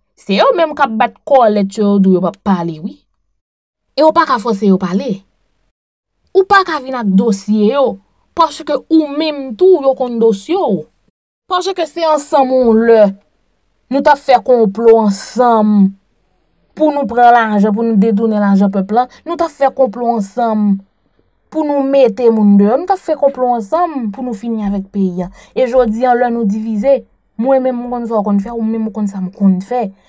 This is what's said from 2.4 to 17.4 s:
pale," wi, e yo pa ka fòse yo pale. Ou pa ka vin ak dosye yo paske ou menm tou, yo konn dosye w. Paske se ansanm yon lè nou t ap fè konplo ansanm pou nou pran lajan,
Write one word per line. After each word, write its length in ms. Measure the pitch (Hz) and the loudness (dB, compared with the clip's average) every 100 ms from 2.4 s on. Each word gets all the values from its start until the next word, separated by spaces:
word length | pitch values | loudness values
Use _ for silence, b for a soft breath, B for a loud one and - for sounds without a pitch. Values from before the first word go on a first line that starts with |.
pale," 360 | 208 180 170 156 | -4 -2 -4 -8
wi, 160 | 208 294 _ _ _ _ _ _ _ _ _ | -12 -16 _ _ _ _ _ _ _ _ _
e 80 | - | 0
yo 80 | 311 | 2
pa 140 | 320 302 | 2 0
ka 140 | 247 | -2
fòse 240 | 233 202 202 | -2 0 0
yo 120 | 185 | 0
pale. 400 | 180 196 269 190 _ _ _ _ _ _ _ _ _ _ _ | 0 -4 -4 -8 _ _ _ _ _ _ _ _ _ _ _
Ou 120 | 381 381 | 0 2
pa 140 | 392 370 | 2 0
ka 140 | 302 | -6
vin 160 | 262 254 | -6 -4
ak 120 | 208 | 0
dosye 600 | 185 240 196 - 214 208 | 2 2 -2 -2 0 0
yo 260 | 285 247 196 _ _ _ - | 2 -2 -4 _ _ _ -2
paske 360 | 320 - 302 294 - | -2 -4 -6 -6 0
ou 180 | 320 294 | 0 0
menm 460 | 285 320 285 269 202 | -4 -4 -6 -8 0
tou, 240 | 370 339 | 4 4
yo 120 | 269 262 | 2 -2
konn 220 | 247 233 | -4 0
dosye 360 | 226 196 - 381 | 0 0 -2 -2
w. 280 | 277 170 - _ _ _ _ _ - | -2 -4 -8 _ _ _ _ _ -6
Paske 380 | 370 359 370 311 | -4 -4 -4 -6
se 180 | 339 320 | -4 0
ansanm 440 | 302 294 285 262 | 0 0 0 2
yon 320 | 262 240 226 233 | 2 2 2 4
lè 140 | 226 202 196 _ _ _ _ _ _ - | 4 4 0 _ _ _ _ _ _ -6
nou 100 | 269 | 0
t 60 | 294 | 2
ap 80 | 285 | 2
fè 160 | - 247 | 2 0
konplo 540 | 254 240 214 208 233 226 208 | 2 2 2 2 4 4 2
ansanm 880 | 196 - 226 247 220 214 208 190 - _ _ _ _ _ _ _ - | -2 -6 0 2 2 2 2 2 -2 _ _ _ _ _ _ _ -2
pou 140 | 302 | 0
nou 160 | 285 233 | 0 -2
pran 220 | 233 240 | 4 6
lajan, 400 | 240 | 6